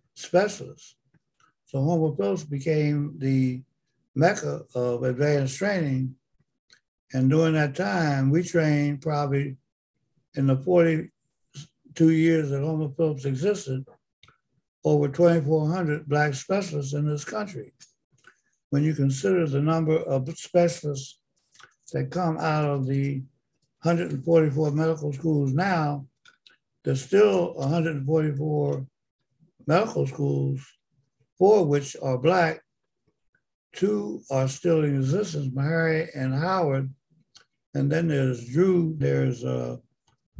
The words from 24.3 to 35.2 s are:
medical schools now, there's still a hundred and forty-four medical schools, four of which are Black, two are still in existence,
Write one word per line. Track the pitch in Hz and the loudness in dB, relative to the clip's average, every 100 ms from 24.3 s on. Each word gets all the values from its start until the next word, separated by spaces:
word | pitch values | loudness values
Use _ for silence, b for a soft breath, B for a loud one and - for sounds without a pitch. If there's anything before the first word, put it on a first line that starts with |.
| 165 156 139 151 | 4 4 2 0
medical | 147 165 156 147 | 2 0 0 -4
schools | 135 165 147 135 | -4 0 0 0
now, | 139 196 170 147 147 135 _ b b b b _ _ | 0 0 0 0 -4 -10 _ b b b b _ _
there's | 139 135 | -4 -4
still | - 196 208 190 170 - | 2 4 6 4 0 -2
a | 139 | -2
hundred | 170 160 143 | 0 0 -4
and | 135 | 0
forty-four | 160 156 139 151 147 143 139 135 _ _ _ _ _ _ _ - | 0 0 -2 -2 -2 -2 -4 -8 _ _ _ _ _ _ _ 0
medical | 170 220 147 139 | 0 0 -2 -4
schools, | 143 139 139 - 135 - _ _ _ _ _ _ - | -2 -2 -2 -2 -4 -10 _ _ _ _ _ _ 2
four | 190 214 | 4 4
of | 151 | 4
which | 143 139 - | 0 -4 -6
are | 135 123 | -4 0
Black, | 151 185 160 160 _ _ _ _ _ _ _ _ _ _ _ | 2 4 2 -2 _ _ _ _ _ _ _ _ _ _ _
two | - 196 208 208 - - | -4 -2 -2 -4 -10 -4
are | 135 131 | -2 -2
still | - 175 160 | -2 0 2
in | 147 139 | 2 0
existence, | 131 190 | 0 0